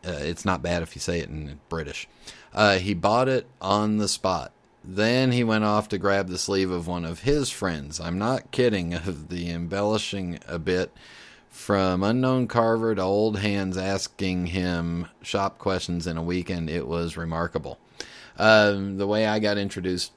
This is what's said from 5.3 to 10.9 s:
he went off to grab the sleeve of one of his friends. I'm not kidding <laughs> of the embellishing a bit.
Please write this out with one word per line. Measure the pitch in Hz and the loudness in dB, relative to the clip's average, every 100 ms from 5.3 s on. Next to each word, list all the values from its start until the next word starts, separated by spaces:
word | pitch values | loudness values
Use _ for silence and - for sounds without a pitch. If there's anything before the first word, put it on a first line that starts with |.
he | 123 | 2
went | 117 110 | 2 2
off | 107 107 104 | 4 2 0
to | 98 | -2
grab | 98 98 92 | 2 2 0
the | 90 | -4
sleeve | - 98 95 | 0 2 2
of | 90 85 | 0 -2
one | 87 82 | -4 -4
of | 87 | -4
his | 117 147 135 | 0 2 0
friends. | - 95 80 71 80 | -2 -4 -4 -8 -10
I'm | 82 90 | -6 -2
not | 110 127 - | 0 -2 -4
kidding | - 123 104 85 | 2 2 2 -2
<laughs> | 85 90 | -4 -4
of | 78 78 | -8 -8
the | 87 85 | -6 -4
embellishing | 85 85 98 104 107 - 101 90 85 - | -4 -4 -2 0 0 -2 -6 -6 -8 -8
a | 87 | -6
bit. | 78 90 90 | 0 0 0